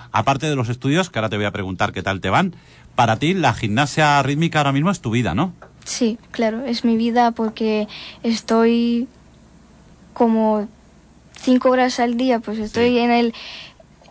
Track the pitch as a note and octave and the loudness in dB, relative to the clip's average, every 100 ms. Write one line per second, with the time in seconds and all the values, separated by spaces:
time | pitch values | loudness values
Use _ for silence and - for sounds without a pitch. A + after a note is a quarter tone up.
0 | - G#2 A#2 C3 D#3+ C#3 A#2 B2 C3 D#3+ | -6 -2 0 0 -2 -2 -4 -4 0 0
1 | F3 A#2 A2 G#2 G2+ G2+ F#2+ F#2 G#2 F#2+ | 0 -4 -4 -2 -2 -4 -6 -4 -4 -4
2 | F#2+ F#2+ F#2 A#2 F#3 - - - - - | -4 -4 0 0 0 -4 -18 -20 -8 -2
3 | A#2 A2 D3+ F#3+ C#3 - G#2+ G#2+ C#3+ - | 0 0 0 0 0 0 -2 -2 -2 2
4 | D3+ C#3+ C3+ C#3+ E3 D#3 C#3+ C#3 E3 G3 | 2 4 2 0 0 0 0 2 0 -2
5 | B2 A2+ G#2 - F#3 - - - - - | -2 -2 0 -2 -2 -6 -20 -16 -10 -2
6 | A#3 A3+ - - A3+ A3 C4 A#3 A#3+ A3+ | -2 -2 -8 -4 -2 -2 -4 -2 0 2
7 | A#3 A#3 A#3+ A#3 A3 A3 A3 G#3+ G#3 - | 2 2 2 2 -4 -2 -2 -2 -4 -8
8 | - - A#3 A3 - A3+ A3+ A#3 A#3 A#3 | -18 -8 -4 -2 0 2 4 2 2 0
9 | C4 - - - - - - - - - | -4 -10 -20 -20 -20 -20 -20 -20 -20 -20
10 | - - A#3 A3+ A3 G#3+ G#3 - - - | -10 0 2 2 2 0 -4 -12 -20 -20
11 | - _ - - - B3+ B3+ B3+ B3+ B3 | -20 _ -20 -6 0 2 4 4 2 2
12 | A#3+ A#3 C4 A#3 A3 A3 G#3+ A#3 A#3+ B3 | -2 0 0 0 -2 -6 -6 0 2 2
13 | A#3+ A#3+ A#3+ - - - - - - - | 2 2 2 -2 -12 -18 -20 -20 -20 -20
14 | - | -20